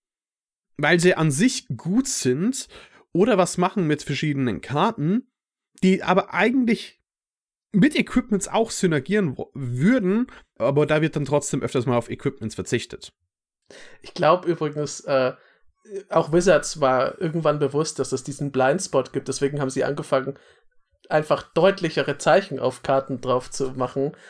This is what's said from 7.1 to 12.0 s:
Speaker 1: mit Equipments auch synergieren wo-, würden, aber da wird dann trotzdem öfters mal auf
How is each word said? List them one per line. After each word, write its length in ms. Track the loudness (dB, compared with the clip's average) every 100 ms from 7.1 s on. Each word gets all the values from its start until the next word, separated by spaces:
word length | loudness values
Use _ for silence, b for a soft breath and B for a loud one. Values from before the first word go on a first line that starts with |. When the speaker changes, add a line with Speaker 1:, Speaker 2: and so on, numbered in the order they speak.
| _ _ _ _ _ _
Speaker 1:
mit 240 | 4 4 4
Equipments 520 | 0 -2 0 -2 0
auch 220 | 0 0
synergieren 680 | 0 0 0 0 0 0 -4
wo-, 120 | -10
würden, 720 | -8 -6 0 2 4 2 0 -2 B _ -2
aber 280 | 0 2 2
da 140 | 2
wird 140 | 2 -2
dann 80 |
trotzdem 380 | 0 0 0 -4
öfters 240 | -2 -2 0
mal 100 |
auf 140 | -2